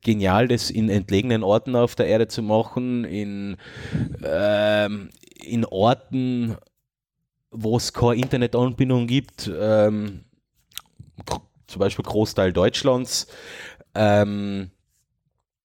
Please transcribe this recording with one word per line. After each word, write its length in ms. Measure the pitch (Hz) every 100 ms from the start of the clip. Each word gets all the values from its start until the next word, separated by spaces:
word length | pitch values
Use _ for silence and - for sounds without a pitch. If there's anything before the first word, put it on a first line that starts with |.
genial, 460 | - 107 98 95 123
das 220 | 120 -
in 180 | - 110
entlegenen 540 | 101 95 139 127 113
Orten 320 | 98 110 135 123
auf 200 | 120 -
der 100 | 101
Erde 220 | 110 113
zu 160 | -
machen, 600 | 107 107 113 - 123 123
in, 540 | 107 92 101 101 101 92 - - - - - -
ähm, 840 | - 80 104 104 104 107 104 104 92 - _ -
in 220 | - 117 113
Orten, 880 | 95 107 185 - 131 127 123 117 101 _ _ _ _ _ _ _ _ _
wo 260 | 113 110 117
es 160 | -
keine 300 | - 120 117
Internetanbindung 880 | 127 131 120 120 127 120 131 127 120
gibt, 440 | 131 - - - 87
ähm, 640 | 107 107 107 107 104 95 - _ _ _ _ - - - - - -
gr-, 160 | 64 - _ -
zum 140 | -
Beispiel 260 | 98 - -
Großteil 480 | 104 107 - 95
Deutschlands, 720 | 87 90 - 139 127 127 - - - - - - - _ -
ähm, 760 | 107 104 104 104 101 98 95 - _ _ _ _ _ _ _ _